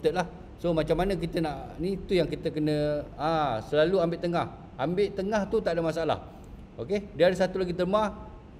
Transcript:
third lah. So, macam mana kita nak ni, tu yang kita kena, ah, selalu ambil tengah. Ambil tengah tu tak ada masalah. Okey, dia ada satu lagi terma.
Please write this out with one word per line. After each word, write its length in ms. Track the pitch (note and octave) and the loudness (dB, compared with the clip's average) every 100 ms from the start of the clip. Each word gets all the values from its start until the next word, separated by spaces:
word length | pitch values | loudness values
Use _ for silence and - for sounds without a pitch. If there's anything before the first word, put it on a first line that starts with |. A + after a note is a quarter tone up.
third 160 | D#3+ E3+ | 0 0
lah. 80 | E3+ - - - | -2 -6 -16 -4
So, 160 | F3 E3 | 0 2
macam 160 | D3+ | 2
mana 240 | D#3+ F#3 F#3 | 2 2 0
kita 240 | E3 F3 | -2 -2
nak 380 | D#3+ C3+ C3 - | -2 -4 -10 -6
ni, 160 | E3+ F#3 | -4 -4
tu 160 | - | 0
yang 140 | F#3 D3 | 2 2
kita 240 | D3+ E3 | 0 -4
kena, 560 | D3+ D3+ D3+ D3 D3 C#3+ - | 0 0 2 2 0 -4 -4
ah, 480 | D3 D#3+ D3 A2+ G#2+ | 0 2 2 0 0
selalu 260 | D3 D#3+ F#3+ | 4 6 6
ambil 160 | E3+ E3+ | 2 0
tengah. 260 | F3 E3+ B2+ - - - | 0 0 -2 -6 -12 -4
Ambil 320 | C#3 F3+ G3+ G3+ | -2 2 0 0
tengah 320 | F#3+ A3 G3 | 0 0 2
tu 160 | A3+ | 0
tak 160 | G3+ E3 | 2 0
ada 20 | |
masalah. 380 | E3 D#3 D#3+ A2+ - - - - - - | 0 0 0 0 -4 -16 -18 -18 -14 -10
Okey, 400 | A#2+ G3+ G3+ C#3 | -4 -4 -2 4
dia 160 | E3+ | 6
ada 60 | F3+ | 6
satu 240 | F#3 F#3 | 2 0
lagi 80 | F#3 | -2
terma. 560 | E3 F3+ G#3 G#3+ - - - - | 0 2 2 0 -4 -14 -16 -18